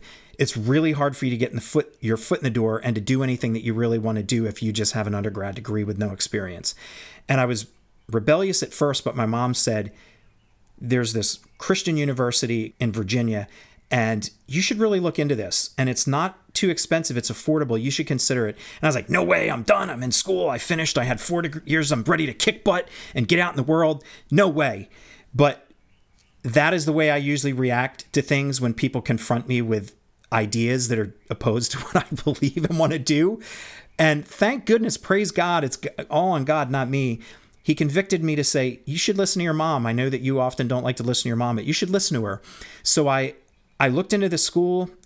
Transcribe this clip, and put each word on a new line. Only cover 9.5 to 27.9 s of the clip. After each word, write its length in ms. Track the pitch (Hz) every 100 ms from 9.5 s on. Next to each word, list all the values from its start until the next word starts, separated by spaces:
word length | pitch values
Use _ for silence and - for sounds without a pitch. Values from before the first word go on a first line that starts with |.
said, 360 | 123 - 107 101 - - _ _ _ _ _ _ -
"There's 320 | 120 127 117
this 280 | 110 98 - - -
Christian 380 | - 190 - 156
university 800 | 143 127 123 - 120 117 110 -
in 140 | 120
Virginia." 560 | 104 95 120 117 107 98 - - _ _
And 340 | 127 110 110 - - -
you 120 | 147
should 200 | 190 214
really 180 | 220 196
look 220 | 175 160
into 160 | 147 123
this. 340 | 92 - - -
And 100 | 131
it's 160 | 123
not 480 | 139 139 185 - _
too 160 | - 190
expensive. 480 | 165 - 165 160 120
It's 140 | -
affordable. 500 | 110 - 156 135 113
You 120 | 131
should 160 | - 143
consider 400 | 135 - 127 110
it. 80 | -
And 260 | - -
I 60 | 156
was 80 | 131
like, 120 | 107
"No 140 | 180
way. 260 | 175 170 165
I'm 140 | 127
done. 260 | 110 202 180
I'm 140 | 123
in 80 | 127
school. 400 | - - 185 170
I 80 | 120
finished. 400 | - 165 160 139
I 60 |
had 160 | 123 123
four 220 | - 175
deg-, 200 | 165 156
years. 280 | - 160 143
I'm 100 | 135
ready 240 | 120 165 147
to 80 |
kick 300 | - - 214
butt 240 | 208 180 - - -
and 140 | 135 117
get 100 | 170
out 140 | 175
in 40 | 139
the 60 |
world. 400 | 131 160 160 147 - - -
No 160 | 151 190
way." 400 | 151 139 101 - - - - -
But 360 | 123 143 - - _ _ _ _ _ _ _
that 320 | 127 113 151
is 120 | 180 151
the 60 |
way 160 | 156 156
I 60 | 147
usually 340 | 143 147 139
react 600 | 127 127 120 131